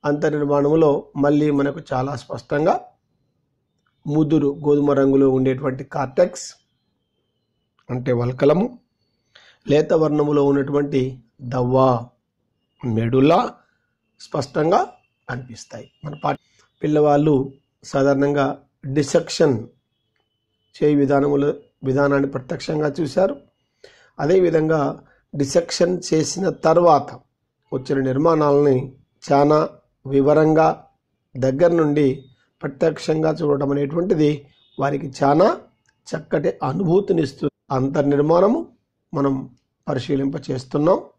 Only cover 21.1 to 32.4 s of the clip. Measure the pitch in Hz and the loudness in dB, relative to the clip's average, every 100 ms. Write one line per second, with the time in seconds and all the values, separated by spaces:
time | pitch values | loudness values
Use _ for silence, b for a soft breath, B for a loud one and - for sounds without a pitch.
21.1 | 139 143 143 143 - _ _ 131 135 143 | 2 2 0 -2 -4 _ _ -4 0 2
22.1 | 139 139 135 127 165 - 156 151 135 151 | 2 -2 -6 -8 -10 -6 -4 -4 -4 -4
23.1 | 180 196 277 _ _ _ _ b b b | 0 0 -2 _ _ _ _ b b b
24.1 | - 143 190 175 160 156 160 139 - b | -6 0 2 2 0 0 0 -2 -6 b
25.1 | b b 143 139 175 170 - 180 180 - | b b -6 0 0 -2 -2 -2 -2 -2
26.1 | 160 151 - 165 - 160 165 175 143 - | -2 -2 -4 -4 -2 2 4 6 4 0
27.1 | - _ _ _ _ _ 131 131 139 131 | -16 _ _ _ _ _ -10 -4 -2 -2
28.1 | 131 160 160 147 143 147 131 127 - _ | 0 2 2 2 4 2 0 -2 -16 _
29.1 | _ - 139 143 151 160 - _ _ 131 | _ 0 2 4 2 0 -8 _ _ -2
30.1 | 139 139 151 156 156 160 - _ _ _ | 0 4 4 4 4 2 -2 _ _ _
31.1 | _ _ 127 131 135 175 170 151 147 143 | _ _ -4 -4 2 2 2 0 2 0
32.1 | 131 - _ | -2 -12 _